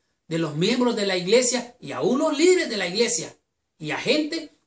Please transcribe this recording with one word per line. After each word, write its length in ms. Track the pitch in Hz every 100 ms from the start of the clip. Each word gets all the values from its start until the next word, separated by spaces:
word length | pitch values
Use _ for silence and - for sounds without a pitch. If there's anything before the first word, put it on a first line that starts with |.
| _ _ -
de 120 | 165
los 180 | 160 147
miembros 400 | 202 254 240 214
de 100 | 202
la 100 | 180
iglesia 600 | 175 240 254 247 - -
y 120 | 143
aún 260 | - 175 262
los 180 | 311 285
líderes 320 | 349 359 277
de 80 | 208
la 120 | 175
iglesia 480 | 202 226 - - - _ _ _ -
y 140 | 151
a 60 | 135
gente 600 | 196 302 302 330 311 _